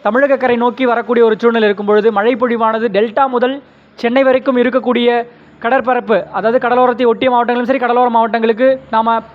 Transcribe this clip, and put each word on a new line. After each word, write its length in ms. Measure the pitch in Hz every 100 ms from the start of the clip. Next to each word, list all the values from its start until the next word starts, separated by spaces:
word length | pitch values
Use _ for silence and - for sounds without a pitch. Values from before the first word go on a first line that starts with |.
தமிழக 320 | 208 233 277 269
கரை 140 | 254 240
நோக்கி 220 | 240 240 262
வரக்கூடிய 320 | 233 220 240 226
ஒரு 80 | 214
சூழ்நிலை 260 | 233 226 214
இருக்கும் 200 | 202 202
பொழுது, 180 | 208 214 208
மழை 160 | 214 254
பொழிவானது 460 | 247 233 226 226 233 196
டெல்டா 280 | 226 220 269 240
முதல் 200 | 247 277 - _ _ -
சென்னை 200 | 233 247 262
வரைக்கும் 320 | 262 262 247
இருக்கக்கூடிய 460 | 247 254 240 240 240 240 233 - - -
கடற்பரப்பு, 540 | 233 262 247 247 202 202 - 196
அதாவது 200 | 208 247 247
கடலோரத்தை 400 | 247 254 240 247
ஒட்டிய 180 | 226 254
மாவட்டங்களும் 380 | 240 233 240 247
சரி, 120 | 269
கடலோர 260 | 240 240 247 233
மாவட்டங்களுக்கு 520 | 226 226 226 220 262 262 - 226
நாம 200 | 226 233 226